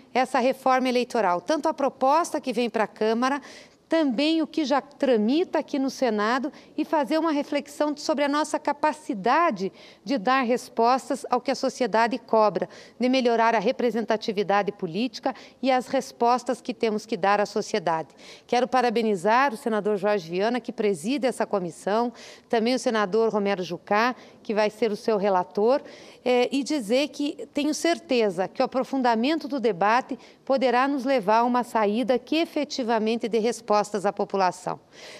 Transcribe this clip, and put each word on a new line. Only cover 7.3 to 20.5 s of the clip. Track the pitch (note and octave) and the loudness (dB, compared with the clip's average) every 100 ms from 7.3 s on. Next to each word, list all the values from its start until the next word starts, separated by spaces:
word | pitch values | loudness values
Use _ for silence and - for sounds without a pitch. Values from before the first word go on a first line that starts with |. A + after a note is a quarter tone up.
reflexão | D4 - C#4+ - - D4+ C#4+ | -2 -2 -4 -4 -4 -4 -2
sobre | - C#4+ | -2 0
a | C#4+ | 0
nossa | D4 D4+ D4 | 0 -2 -4
capacidade | D4+ C#4+ D#4 D4+ - G#3+ A3+ D4+ E4+ F#3+ F#3+ - - - | -4 -2 -2 -2 -6 -2 2 2 2 0 -6 -8 -20 -12
de | G3+ C4+ | -4 -2
dar | A3 C4+ | 0 0
respostas | A#3 B3 - - A#3 C4 - C#4 - | 2 -2 -2 0 2 2 0 -6 -2
ao | B3 | -2
que | - | -2
a | B3 | -2
sociedade | C4 - A#3+ A3 A#3 A#3+ | -2 -2 0 2 2 -2
cobra, | - A3 G#3+ F#3 F3+ - - - | 0 4 4 2 -6 -10 -16 -4
de | B3 | 0
melhorar | C4 A#3+ A3+ A3+ | 2 2 4 4
a | A3+ | 2
representatividade | G3 C4 B3 A3+ G#3 G#3+ - G3 F3+ G3+ G3 | 0 0 0 0 0 -2 -2 -4 0 0 0
política | - F#3 F3 B3 - C4+ - - - | -4 -6 -4 -6 -4 -8 -8 -14 -4
e | B3+ | 0
as | B3+ - | 0 0
respostas | C4+ - - A#3 B3 B3+ A#3+ | -4 -4 0 2 2 -2 -6
que | - | -6
temos | - A3+ G#3 - | -4 -2 -2 -4
que | G#3 | -2
dar | F#3+ G3+ | 2 2
à | B3 | 0
sociedade. | A3 G3 G#3+ E3+ D#3+ D3+ - - - - | -2 -2 -2 0 -2 -4 -14 -20 -16 -2
Quero | A#3+ B3 | 0 2
parabenizar | B3+ A#3+ A3 A3 G3 G3 A#3+ C#4 | 2 2 2 0 0 2 2 2
o | A3+ | -2
senador | A#3 G#3+ G3+ G3+ | -4 -2 -2 0
Jorge | G#3 G#3 D#3+ | 0 -2 -2
Viana, | F3+ G#3+ | -2 -2